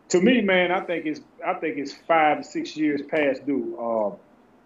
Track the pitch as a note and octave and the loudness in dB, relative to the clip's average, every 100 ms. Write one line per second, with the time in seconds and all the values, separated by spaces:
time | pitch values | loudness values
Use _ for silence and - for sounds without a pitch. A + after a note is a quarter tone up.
0 | _ F3+ G#3 B3+ G3 F#3 F3 F#3 F#3 E3 | _ 2 4 4 2 2 2 -2 -2 -6
1 | D3+ C#3 - - E3 F#3 D#3+ C#3 C3+ - | -4 -8 -12 -8 -6 -4 -4 -6 -8 -10
2 | - E3 D3+ C#3 - E3+ - D3+ D3+ C#3+ | 2 4 6 2 -2 -8 -8 -2 -2 -2
3 | C#3 D#3+ C#3+ C3 C3 C3 A2+ A#2+ A#2 A2+ | -2 0 0 0 -2 -4 -4 -6 -4 -2
4 | G#2 F#2+ _ _ _ _ | -2 -6 _ _ _ _